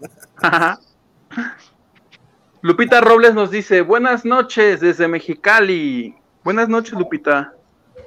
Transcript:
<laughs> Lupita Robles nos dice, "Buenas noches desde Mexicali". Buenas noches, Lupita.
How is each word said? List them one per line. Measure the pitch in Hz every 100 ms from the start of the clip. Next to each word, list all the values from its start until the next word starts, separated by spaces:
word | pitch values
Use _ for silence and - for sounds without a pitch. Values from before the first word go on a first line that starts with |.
| - _ - -
<laughs> | 170 165 170 190 _ _ _ _ _ 240 240 - _ _ _ _ _ _ _ _ _ _
Lupita | 170 175 240 240
Robles | 226 226 233
nos | 214 190
dice, | 208 - 185
"Buenas | 170 240 254 240
noches | 233 254 247 226 214 160
desde | 175 165 165
Mexicali". | 165 - 151 202 220 196 175 147 123 113 - _ _
Buenas | 170 214 226
noches, | 226 226
Lupita. | 196 170 151 151 143 143 - _ _ _ -